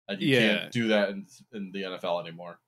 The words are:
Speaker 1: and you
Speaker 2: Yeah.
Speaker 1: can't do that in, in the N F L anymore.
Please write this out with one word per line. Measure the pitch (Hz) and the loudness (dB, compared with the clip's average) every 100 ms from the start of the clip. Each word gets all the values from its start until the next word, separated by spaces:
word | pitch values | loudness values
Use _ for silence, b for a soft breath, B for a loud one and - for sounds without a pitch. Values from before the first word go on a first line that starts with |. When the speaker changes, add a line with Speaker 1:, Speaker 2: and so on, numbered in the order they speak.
| - | -10
Speaker 1:
and | 98 | -2
you | 101 127 | 4 6
Speaker 2:
Yeah. | 110 104 | 6 2
Speaker 1:
can't | 90 | -2
do | 123 113 | -2 2
that | 107 98 | 4 2
in, | 101 101 - _ | -2 -12 -20 _
in | 110 95 | -12 -10
the | 98 | -8
N | 95 | -8
F | 90 | -6
L | 90 87 | -2 -2
anymore. | 82 82 87 85 | -4 -12 -14 -16